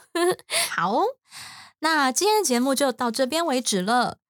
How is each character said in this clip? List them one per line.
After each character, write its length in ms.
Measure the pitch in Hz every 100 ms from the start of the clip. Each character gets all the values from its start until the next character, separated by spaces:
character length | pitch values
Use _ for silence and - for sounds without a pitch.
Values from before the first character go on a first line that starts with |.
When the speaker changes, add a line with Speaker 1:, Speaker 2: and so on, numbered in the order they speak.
| -
Speaker 1:
<laughs> 560 | 339 349 - - 640 659
Speaker 2:
好， 320 | - 175 247 427 554 _ - - - - _
那 320 | 311 311 269
今 160 | 254 392
天 120 | 427
的 60 | 349
节 140 | 240
目 160 | 262 269
就 160 | 277
到 180 | 247 247
这 160 | 226 262
边 180 | 311
为 160 | 339 262
止 220 | - 196
了。 360 | 180 247 220 - _